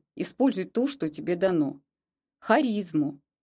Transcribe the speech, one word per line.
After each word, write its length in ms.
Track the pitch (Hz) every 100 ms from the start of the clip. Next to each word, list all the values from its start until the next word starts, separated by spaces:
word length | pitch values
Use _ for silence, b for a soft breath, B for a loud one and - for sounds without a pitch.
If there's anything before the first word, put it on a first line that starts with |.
| _ -
используй 480 | - - 262 185
то, 240 | 185 - 277
что 220 | - 156
тебе 260 | 151 156 175
дано. 460 | 190 170 139 - _ _ _ _ _ _
Харизму, 800 | - 240 262 208 175 151 143 143 _ _